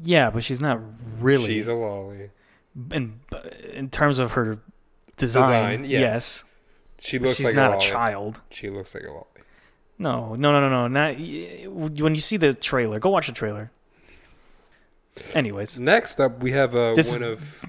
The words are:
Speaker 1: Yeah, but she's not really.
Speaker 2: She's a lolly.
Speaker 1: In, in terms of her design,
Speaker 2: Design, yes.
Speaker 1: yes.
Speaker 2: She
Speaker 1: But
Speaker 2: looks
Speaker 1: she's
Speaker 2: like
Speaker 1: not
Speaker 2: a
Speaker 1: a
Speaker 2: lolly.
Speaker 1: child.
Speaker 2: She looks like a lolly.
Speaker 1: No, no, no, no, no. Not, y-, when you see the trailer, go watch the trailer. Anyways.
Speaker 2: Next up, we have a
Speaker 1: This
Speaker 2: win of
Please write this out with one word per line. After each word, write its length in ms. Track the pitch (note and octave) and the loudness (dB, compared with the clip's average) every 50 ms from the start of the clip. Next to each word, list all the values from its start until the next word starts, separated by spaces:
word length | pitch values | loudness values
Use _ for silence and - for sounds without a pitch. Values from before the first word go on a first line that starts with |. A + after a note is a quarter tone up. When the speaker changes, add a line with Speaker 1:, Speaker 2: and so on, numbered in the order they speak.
Speaker 1:
Yeah, 280 | D#3+ E3 F3 D#3+ C3 A2+ | 0 2 4 4 4 4
but 140 | G#2+ A#2+ A#2 | 2 -2 -2
she's 180 | - C3+ B2 | -2 -2 -2
not 180 | C#3+ D3+ B2 A2+ A2 A2 - - - A2 A2 A2+ | 0 0 0 -2 -4 -10 -16 -16 -14 -12 -8 0
really. 280 | A#2+ C3 C#3 C3+ A#2 A2 | 4 4 4 4 4 2
Speaker 2:
She's 200 | A2+ G#2+ G#2+ A#2 | 0 -2 -2 -2
a 60 | A#2 | -2
lolly. 560 | A#2 A#2 G#2 G2+ G2 G2 G2 G2+ G2 G2+ G2+ - _ _ _ _ _ _ _ _ - A#2+ A#2+ | -2 -2 -4 -4 -6 -8 -10 -12 -14 -16 -18 -18 _ _ _ _ _ _ _ _ -16 -12 -6
Speaker 1:
In, 280 | D#3+ D#3 B2+ A2 A2 A#2+ - - - - - - - - - - - | -6 -4 -4 -6 -8 -14 -14 -14 -14 -12 -12 -14 -16 -16 -16 -16 -12
in 160 | C#3 C3+ C3 | -10 -10 -8
terms 280 | - - D3+ D3 C#3 B2+ | 0 2 2 4 4 2
of 120 | B2+ A#2 | 0 0
her 280 | - C3 A#2 A2 A2 G#2+ - - - _ _ _ _ _ _ _ _ - | 0 0 0 0 -2 -6 -10 -18 -20 _ _ _ _ _ _ _ _ -4
design, 640 | C3+ A#2+ A2+ B2+ B2+ C3 B2 A2+ G#2+ G2+ G#2 A#2 | -2 2 4 6 6 6 6 4 4 2 0 -2
Speaker 2:
Design, 20 | C#3 C#3 | -2 0
yes. 120 | C3+ B2+ | 2 2
Speaker 1:
yes. 420 | C3 A#2 G#2+ A#2 - - - - - _ _ _ _ _ _ _ _ - - - | 2 2 2 0 -2 -4 -6 -8 -10 _ _ _ _ _ _ _ _ -20 -20 -14
Speaker 2:
She 160 | - - - B2+ | -8 -6 -4 0
Speaker 1:
But 80 | B2 | 2
Speaker 2:
looks 120 | C3 B2 - | 2 2 2
Speaker 1:
she's 80 | C#3 B2 | 2 2
Speaker 2:
like 80 | A2 | 4
Speaker 1:
not 100 | C#3 C3+ | 6 6
Speaker 2:
a 80 | A#2+ G2 | 6 4
Speaker 1:
a 20 | |
Speaker 2:
lolly. 100 | G2 F#2+ | 4 2
Speaker 1:
child. 560 | - G2+ A#2+ A#2 A2+ G2+ G2 G2+ G#2+ A2+ - - - | 2 2 2 0 0 0 -2 -6 -8 -10 -12 -16 -20
Speaker 2:
She 200 | - - - G2+ | -16 -12 -10 -10
looks 260 | G2 G2+ F#2+ - - | -10 -10 -12 -12 -12
like 80 | - - | -14 -14
a 80 | D2 | -14
lolly. 140 | D2 E2 - - _ - _ _ _ _ _ _ _ _ _ _ _ - | -14 -16 -18 -20 _ -20 _ _ _ _ _ _ _ _ _ _ _ -6
Speaker 1:
No, 340 | G3 D3 A#2+ - A#2 A2 A2 | -4 -2 -2 -4 -4 -6 -4
no, 180 | A#2+ C#3+ D3 D3 | 0 2 4 4
no, 60 | C#3+ | 4
no, 80 | C#3 C3+ | 4 4
no. 180 | C3 B2+ A#2+ A#2+ | 2 2 0 2
Not, 320 | B2+ C#3+ D3+ D#3 C3 C3+ | 0 0 0 0 -2 -6
y-, 460 | D#3+ F3 C#3+ D#3+ E3+ F3 F3 - - F#3+ | -8 -10 -10 -10 -10 -12 -14 -14 -14 -12
when 480 | G3 F3+ D#3 D#3 D3+ C#3+ D3+ D#3 D#3 | -8 -6 -6 -6 -4 0 0 2 2
you 60 | D3+ | 2
see 160 | D3+ - A3 G3+ | 0 -2 0 2
the 180 | E3 - C3+ | 4 2 2
trailer, 420 | - - - - B2+ A#2+ A2 G#2+ A2 | 2 -2 -2 0 0 0 0 -2 0
go 100 | - F#3 | 2 2
watch 160 | G3 F3+ D3+ - | 2 2 0 -2
the 60 | A#2 | -4
trailer. 360 | - A#2 G#2+ G#2 G#2 G#2+ A2+ - _ _ _ _ _ _ - - - _ _ _ _ _ - - _ _ _ _ _ _ _ _ _ _ _ _ - - - - | -6 -6 -4 -4 -6 -10 -12 -16 _ _ _ _ _ _ -20 -20 -20 _ _ _ _ _ -20 -20 _ _ _ _ _ _ _ _ _ _ _ _ -20 -16 -4 -2
Anyways. 420 | D#3+ C3+ G#2+ G2+ G2 G#2 G#2 - B2 | -2 -2 -2 -4 -6 -8 -8 -8 -4
Speaker 2:
Next 420 | A#2+ D3 G3 A#3 A3+ - - - | 2 2 2 2 2 -2 0 0
up, 220 | C#3 B2+ A#2 B2 | 0 0 0 -2
we 120 | B2 B2+ C3 | -2 0 2
have 200 | C#3 C#3 B2 A#2+ | 2 2 2 2
a 200 | A#2+ A#2+ A2+ A2+ | 2 2 4 4
Speaker 1:
This 180 | D#3+ D#3+ - - | 4 4 4 2
Speaker 2:
win 80 | A#2+ | 0
of 420 | A#2+ A#2 A2+ A2 - - - - - | -2 -4 -6 -8 -10 -16 -16 -14 0